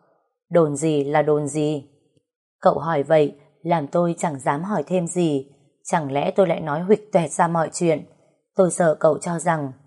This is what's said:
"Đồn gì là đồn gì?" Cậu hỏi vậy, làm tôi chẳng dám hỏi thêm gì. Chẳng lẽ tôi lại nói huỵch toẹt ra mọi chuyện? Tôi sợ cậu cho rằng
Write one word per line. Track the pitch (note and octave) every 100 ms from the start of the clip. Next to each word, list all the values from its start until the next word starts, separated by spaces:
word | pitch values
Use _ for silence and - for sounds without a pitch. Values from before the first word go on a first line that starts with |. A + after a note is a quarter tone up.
| _ _ _ _ _
"Đồn | E3+ D#3 C#3+
gì | D#3+ D3+
là | C#3 D3+
đồn | D3+ D3+ D3
gì?" | D3+ D3+ D3+ C3+ _ _ _ _ _ _ _
Cậu | F#3+ C#3+
hỏi | D3+ D#3
vậy, | C#3 D#3+ C#3+ - _ _
làm | E3 E3+ C#3
tôi | F3 F3 E3
chẳng | F3 C#3
dám | D#3 D3
hỏi | F#3 G3+ C#3+
thêm | F3+ E3+
gì. | F3+ E3+ C#3+ C3+ _ _ _
Chẳng | - F3 C#3+
lẽ | C#3 E3
tôi | G3 F#3
lại | F3+
nói | D#3+ D3
huỵch | F3+ G#3 -
toẹt | F3+ E3
ra | - E3+
mọi | E3+ D3+
chuyện? | - E3+ D3 - _ _ _ _ -
Tôi | F#3
sợ | - E3+ D3+
cậu | D#3+ C#3+
cho | F3+ E3+
rằng | E3 D#3+ C#3 B2+